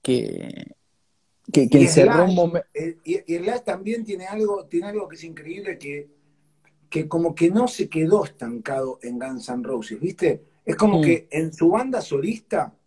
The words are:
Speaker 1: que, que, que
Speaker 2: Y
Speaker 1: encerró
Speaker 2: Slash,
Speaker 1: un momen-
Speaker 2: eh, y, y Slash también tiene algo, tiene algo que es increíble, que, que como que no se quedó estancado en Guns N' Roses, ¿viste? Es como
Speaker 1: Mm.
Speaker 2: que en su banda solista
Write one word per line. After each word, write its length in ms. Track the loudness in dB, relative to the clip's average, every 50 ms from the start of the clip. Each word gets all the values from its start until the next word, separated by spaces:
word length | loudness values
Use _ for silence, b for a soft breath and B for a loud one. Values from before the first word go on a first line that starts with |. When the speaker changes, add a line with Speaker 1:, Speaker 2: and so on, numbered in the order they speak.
Speaker 1:
que, 720 | _ 0 0 0 0 -4 -8 -10 -10 -12 -14 -16 -16 -18 -20 _ _ _ _ _ _ _ _ _ _ _ _ _ _ 2
que, 180 | 4 4 6 8
que 80 | 8 8
Speaker 2:
Y 40 | 8
Speaker 1:
encerró 280 | 8 8 8 8 8 8 6 4
Speaker 2:
Slash, 20 | 4
Speaker 1:
un 80 | 4
momen- 280 | 4 2 2 2 -4 -6 _ _
Speaker 2:
eh, 240 | -8 -8 -8 -8 _
y, 320 | _ -6 -6 -6 -4 -4 -6
y 40 | -4
Slash 240 | -4 -4 -6 -4
también 420 | -6 -6 -8 -6 -6 -6 -6 -6 -6
tiene 220 | -8 -10 -10 -10
algo, 400 | -10 -4 -2 -2 -2 -2 -4 -6
tiene 220 | _ -6 -6 -4 -4
algo 200 | -8 -8 -8 -10
que 80 | -14
es 80 | -16 -16
increíble, 540 | -16 -16 -16 -14 -14 -14 -10 -10 -10 -12 -10
que, 320 | -12 -12 -12 -12 -14 _ _ _ _ _ _ _ _ _ _ _ _ _ _ _ _ _
que 180 | -6 -6 -4 -2
como 260 | -2 0 0 -2 0
que 160 | 2 2 2
no 160 | 4 4 0
se 220 | 0 0 -4 -6 -4
quedó 360 | -2 -2 2 2 2 2 0
estancado 760 | -4 -8 _ -12 -10 -10 -8 -8 -6 -4 -4 -4 -6 -8 _
en 160 | -10 -10 -8 -8
Guns 300 | -8 -8 -10 -12 -10 -8
N' 140 | -8 -6
Roses, 360 | -6 -4 -6 -6 -6 -8 -10 -6
¿viste? 440 | -6 -6 -4 0 0 0 0 -2 _ _ _ _ _
Es 100 | -6 0
como 220 | 2 4 4 4 4
Speaker 1:
Mm. 40 |
Speaker 2:
que 260 | 4 4 2 2 -2 _
en 240 | -4 -4 -4 -4 -2
su 160 | 2 2 2
banda 320 | 4 2 0 -2 -4 -6
solista 720 | -4 -4 -4 -2 -2 -4 -6 -6 _ _ -4 -4 -4 -4 _ _ _